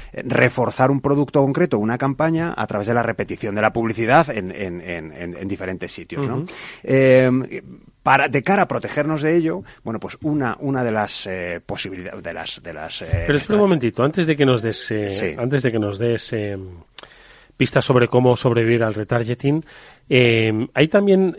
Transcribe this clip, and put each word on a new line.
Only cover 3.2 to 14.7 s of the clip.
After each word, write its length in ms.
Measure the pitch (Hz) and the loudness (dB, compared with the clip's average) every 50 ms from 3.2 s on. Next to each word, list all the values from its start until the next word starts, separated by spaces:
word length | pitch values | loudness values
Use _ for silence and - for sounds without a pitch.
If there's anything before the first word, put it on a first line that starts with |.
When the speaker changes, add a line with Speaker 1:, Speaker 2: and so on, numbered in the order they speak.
| 101 - 90 - - 104 101 | -6 -6 -6 -8 -6 -4 -2
Speaker 1:
de 60 | 107 | 2
la 100 | 107 110 - | 0 2 2
publicidad 560 | 117 113 113 107 113 113 110 135 160 156 147 113 | 0 -2 -2 -2 -2 0 4 4 4 4 2 -2
en, 160 | 104 90 92 | -6 -6 -6
en, 300 | - - 98 90 87 87 | -8 -8 -8 -8 -8 -10
en, 300 | 82 90 85 82 78 78 71 | -10 -10 -10 -10 -10 -12 -14
en, 240 | 73 87 87 85 | -12 -12 -12 -10
en 100 | 73 98 | -10 -8
diferentes 440 | 98 98 - - 92 92 85 90 85 | -8 -8 -6 -6 -8 -8 -8 -10 -10
sitios, 360 | - 90 85 - 85 139 139 | -12 -14 -14 -10 -8 -6 -4
¿no? 100 | 110 127 | -4 -4
Speaker 2:
Ujú. 80 | 131 170 - - - - - - - - | -6 -6 -8 -12 -16 -16 -18 -18 -10 -2
Speaker 1:
Eh, 800 | - 135 135 135 131 127 131 131 127 127 131 123 - - 123 - - - - _ - _ _ - | 2 4 6 6 8 8 8 6 4 2 0 -2 -4 -10 -14 -14 -16 -20 -20 _ -20 _ _ 2
para, 260 | 131 135 139 139 135 | 4 4 4 4 2
de 120 | - 139 | 0 -2
cara 200 | - 190 202 202 175 | 0 2 2 2 2
a 40 | - | 0
protegernos 520 | 127 117 104 101 - 147 147 156 156 143 | -2 -6 -6 -4 -4 -2 -2 -2 -2 0
de 140 | 151 156 170 | 0 2 2
ello, 280 | 170 160 160 170 196 - - - _ - | 2 2 0 -2 -4 -8 -14 -18 _ -8
bueno, 160 | 113 113 - | -8 -6 -6
pues 180 | 98 90 - - | -8 -10 -10 -6
una, 340 | - 151 151 147 131 117 - - | -4 -2 -2 0 -2 -2 -4 -4
una 200 | 143 135 135 127 123 | -4 -4 -2 0 0
de 80 | 113 | 0
las, 360 | 107 107 104 - - - - | 0 0 -2 -2 -4 -8 -8
eh, 320 | 98 92 92 87 87 85 85 _ | -8 -6 -6 -6 -6 -8 -8 _
posibilidades, 580 | - 101 - - 95 95 90 90 - - 98 87 | -10 -8 -8 -8 -10 -10 -10 -12 -12 -12 -12 -12
de 100 | 85 85 | -10 -10
las... 300 | 85 82 - - - - | -10 -10 -12 -12 -14 -14
De 100 | 85 78 | -14 -14
las, 280 | 76 80 82 - - | -12 -12 -12 -12 -10
eh, 40 | 90 | -6
Speaker 2:
Pero 140 | 82 82 85 | -4 -2 -2
espera 140 | 82 - 143 | 0 0 0
un 80 | 139 | 0
Speaker 1:
estra- 160 | - - 208 | 0 0 2
Speaker 2:
momentito, 460 | 208 208 190 175 143 127 110 - - 127 | 2 4 4 2 2 0 -2 0 2 0
antes 220 | 151 - 185 165 | 0 2 0 0
de 80 | 160 151 | 0 2
que 80 | 143 139 | 4 4
nos 160 | 131 127 110 | 4 4 2
des, 300 | 113 113 | 0 -2